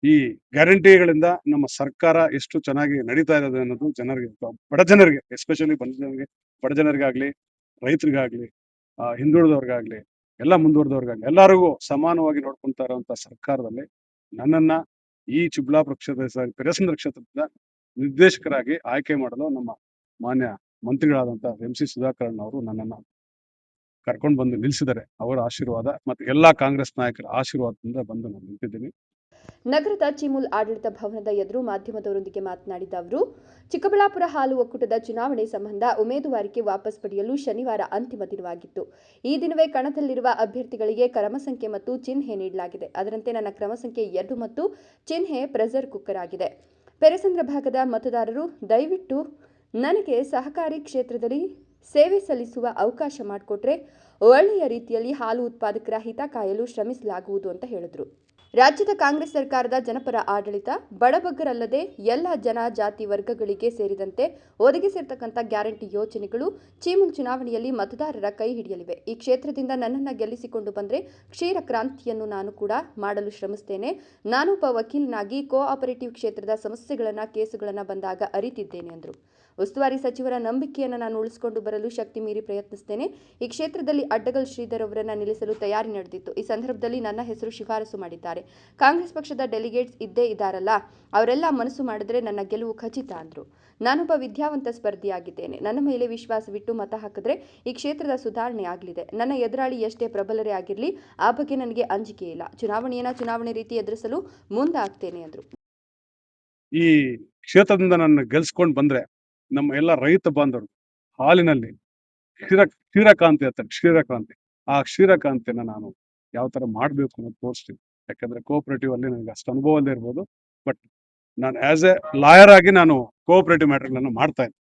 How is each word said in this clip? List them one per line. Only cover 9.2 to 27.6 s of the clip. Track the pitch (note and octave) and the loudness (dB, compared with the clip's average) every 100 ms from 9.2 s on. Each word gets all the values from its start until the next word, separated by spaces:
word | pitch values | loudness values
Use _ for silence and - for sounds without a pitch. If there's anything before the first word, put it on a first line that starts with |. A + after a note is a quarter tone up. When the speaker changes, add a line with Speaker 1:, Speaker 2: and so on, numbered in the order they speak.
| C#3+ D#3+ E3 D3 B2+ B2 A2+ A2 - _ _ _ | 4 6 6 4 0 -6 -6 -14 -16 _ _ _
Speaker 1:
ಎಲ್ಲ | C3 F3+ | 4 6
ಮುಂದುವರೆದವ್ರಿಗಾಗ್ಲಿ, | D#3+ D3 D3 C3+ B2 A2+ A#2+ | 6 4 4 0 -4 -6 2
ಎಲ್ಲರಿಗೂ | E3+ F#3+ F#3+ F3+ C#3 - | 8 10 10 6 2 -4
ಸಮಾನವಾಗಿ | C#3+ D#3+ E3+ D#3 D3 | -2 0 2 0 -2
ನೋಡ್ಕೊಂತಾ | C3+ C#3 C3+ C3 | -6 -8 -10 -6
ಇರುವಂತ | B2+ B2+ A#2+ | -6 -6 -8
ಸರ್ಕಾರದಲ್ಲಿ | A#2+ - A#2+ - C3+ A#2 A2+ D3 _ _ _ _ | -12 -12 -16 -4 -4 -4 -10 -14 _ _ _ _
ನನ್ನನ್ನ | - C3 D#3+ D#3+ D#3+ D#3+ _ _ _ - | -6 0 4 4 2 -2 _ _ _ -4
ಈ | C#3 E3+ | -2 0
ಚಿಕ್ಕಬಳ್ಳಾಪುರ | - C3 D3+ D3 | -2 2 2 2
ಕ್ಷೇತ್ರ, | C3+ - C3 C3 | -4 -8 -6 -6
ಸಾರಿ, | B2+ B2 | -4 -6
ಪೆರೆಸಂದ್ರ | - C3+ E3+ F#3+ D#3 | -4 -4 0 0 0
ಕ್ಷೇತ್ರದ | D4 C3 A#2+ - - _ _ _ _ - | -6 -10 -14 -8 -8 _ _ _ _ -6
ನಿರ್ದೇಶಕರಾಗಿ | C#3 C3+ F#3 F#3 - C#3 A#2+ E3 | -6 4 4 4 -4 -4 -4 -6
ಆಯ್ಕೆ | B2+ C3 C#3+ D3 | -4 -6 -2 -2
ಮಾಡಲು | B2+ A#2+ D3+ | -2 -4 -6
ನಮ್ಮ | C3+ A#2+ A2 _ _ _ _ | -6 -8 -12 _ _ _ _
ಮಾನ್ಯ | A#2+ B2+ B2+ G2+ _ _ A2+ | -4 -2 -2 -6 _ _ -6
ಮಂತ್ರಿಗಳಾದಂತ | C3+ D#3 C#3 B2 A2+ B2 G#2+ | 0 2 2 0 -4 -8 -8
ಎಂ | A2+ | -10
ಸಿ | B2 D3 | -6 -6
ಸುಧಾಕರನ್ | - B2+ B2+ A#2+ A2 | -2 -4 -4 -6 -6
ಅವರು | G#2+ C3+ | -8 -8
ನನ್ನನ್ನ | A2+ A2 A2+ A2 _ _ _ _ _ _ _ _ _ _ - | -8 -8 -10 -12 _ _ _ _ _ _ _ _ _ _ -8
ಕರ್ಕೊಂಡು | A#2 D3+ C#3+ | -2 2 2
ಬಂದು | B2+ A#2+ | 2 0
ನಿಲ್ಸಿದ್ದಾರೆ. | B2 C3+ C3+ A2+ - _ | -2 -2 -2 -4 -6 _
ಅವರ | A2+ C3 | -4 -2
ಆಶೀರ್ವಾದ | A2+ - B2 A#2 A#2 C#3+ - | -4 -4 -6 -4 -4 -4 -6
ಮತ್ತೆ | B2+ A2+ | -8 0
ಎಲ್ಲಾ | C#3+ E3 | 8 8
ಕಾಂಗ್ರೆಸ್ | D#3 C#3 C#3 C3 - | 8 4 0 -4 -2
ನಾಯಕರ | B2 A#2 B2+ | -4 -4 -6
ಆಶೀರ್ವಾದದಿಂದ | A#2+ C3+ D3 | -4 -2 -2